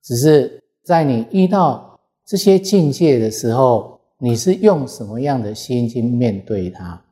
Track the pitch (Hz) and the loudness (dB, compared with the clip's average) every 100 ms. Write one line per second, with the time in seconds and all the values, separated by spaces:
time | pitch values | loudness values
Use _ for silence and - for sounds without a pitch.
0 | - 120 147 151 123 - _ _ - 170 | -6 0 4 4 2 -8 _ _ -2 0
1 | 147 117 113 190 185 196 165 120 - _ | 2 -2 -2 0 2 2 0 -2 -12 _
2 | _ _ _ 190 202 190 190 202 151 131 | _ _ _ 0 2 2 2 2 2 2
3 | 165 127 110 - 117 120 131 113 - - | 2 2 0 -4 -2 2 2 2 -2 -20
4 | _ _ 123 117 185 190 214 165 123 - | _ _ -4 -2 0 2 2 2 -4 -10
5 | 107 113 143 135 104 110 - 123 117 120 | -12 -6 -4 -4 -6 -10 -6 -2 -2 -2
6 | 117 120 123 98 - 104 90 - 90 87 | -2 0 0 -2 -6 -6 -6 -10 -16 -16
7 | _ | _